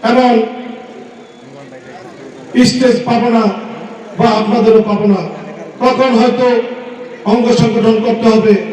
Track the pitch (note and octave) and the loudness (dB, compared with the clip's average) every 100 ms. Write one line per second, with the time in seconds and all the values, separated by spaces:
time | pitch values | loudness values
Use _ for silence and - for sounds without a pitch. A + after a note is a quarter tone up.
0 | A3+ A#3+ B3 A3+ - - - - - - | 2 2 4 2 0 -6 -14 -16 -16 -18
1 | - - - - B2+ C#3 C#3 C3 - - | -20 -20 -20 -20 -20 -20 -20 -20 -20 -20
2 | - - - - - B3 B3 B3 B3+ A3+ | -20 -18 -20 -18 -6 2 2 2 2 0
3 | - A#3 A#3 A3+ G#3 - - - - - | 0 0 2 2 0 -2 -12 -14 -16 -16
4 | - - A3+ G#3+ G#3 G#3+ G#3+ A3 G#3+ G3+ | -18 0 2 2 0 2 4 4 4 0
5 | G#3 F#3+ - - - - - - A#3+ B3+ | 2 0 -2 -10 -14 -16 -16 -2 0 2
6 | C4 A3+ B3 A3+ B3 A#3+ A#3 - - - | 2 4 2 2 2 2 -2 -8 -14 -16
7 | - - - A#3 A#3 - A#3 G#3 G#3+ G#3+ | -16 -10 -2 0 2 2 2 2 2 2
8 | A#3 A3 A#3 A3 G#3+ G3 - | 0 0 2 2 4 2 0